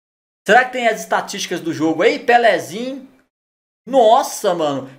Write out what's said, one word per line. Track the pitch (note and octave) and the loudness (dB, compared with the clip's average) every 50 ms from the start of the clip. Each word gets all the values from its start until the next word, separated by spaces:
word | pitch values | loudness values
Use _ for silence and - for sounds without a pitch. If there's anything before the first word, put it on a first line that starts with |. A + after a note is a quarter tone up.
| _ _ _ _ _ _ _ _ - - | _ _ _ _ _ _ _ _ 0 4
Será | G3+ B3 B3+ | 4 4 4
que | B3+ | 2
tem | - B3+ A#3+ A3+ | -4 -4 -2 -2
as | G#3 F3+ | -2 -4
estatísticas | F#3 - A3 G3 - - - G3 - - F#3 E3 | -6 -4 -4 -4 -4 -6 -10 -10 -8 -8 -8 -8
do | D3+ E3 D3+ | -6 -6 -6
jogo | C3 D#3 D#3+ D3+ D#3 | -2 -2 -2 0 2
aí? | F#3 B3 D4 - | 2 0 0 0
Pelezinho. | - - A#3+ A#3+ A#3 A3 F#3+ D#3+ C3 B2 D#3+ G#3+ B3 C4 C4+ C4+ - - _ _ _ _ _ _ _ _ _ _ _ _ _ _ _ | 0 2 2 4 4 4 2 0 -2 -6 -10 -10 -10 -10 -10 -12 -16 -20 _ _ _ _ _ _ _ _ _ _ _ _ _ _ _
Nossa, | G#3+ C4 C4+ A#3 G#3+ A#3 C4+ D4 - - - - G3+ F3 | 0 2 4 6 6 6 4 2 0 -6 -4 -2 -2 0
mano. | E3+ D#3 D3 C#3+ C3+ C3+ - - | 0 -2 -2 -4 -4 -8 -12 -18